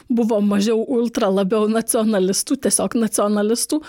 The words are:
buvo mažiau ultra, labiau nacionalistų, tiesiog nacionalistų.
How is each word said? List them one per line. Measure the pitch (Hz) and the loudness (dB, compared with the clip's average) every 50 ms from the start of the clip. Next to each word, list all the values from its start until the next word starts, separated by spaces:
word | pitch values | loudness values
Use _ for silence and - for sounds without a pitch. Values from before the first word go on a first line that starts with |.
| - | -6
buvo | - 254 226 240 214 233 208 | -2 0 0 2 2 2 2
mažiau | 208 208 202 202 196 226 226 220 220 | 2 2 2 2 2 0 0 0 0
ultra, | - 277 233 240 226 233 - 233 190 | 0 0 0 0 -2 -2 0 0 2
labiau | 196 196 196 185 226 214 214 214 | 2 2 0 0 0 0 0 2
nacionalistų, | 220 226 220 - - 240 220 220 220 190 185 185 196 - - - 277 | 0 0 -2 0 0 0 2 2 2 2 2 0 0 -2 -2 -2 -2
tiesiog | 269 - 202 - - 214 196 - | -2 0 0 0 0 -2 -2 0
nacionalistų. | 240 226 214 - - 208 208 208 208 208 208 233 233 - - 294 302 - | 0 -2 0 0 0 0 0 0 0 0 0 0 -2 -2 -2 -4 -4 -4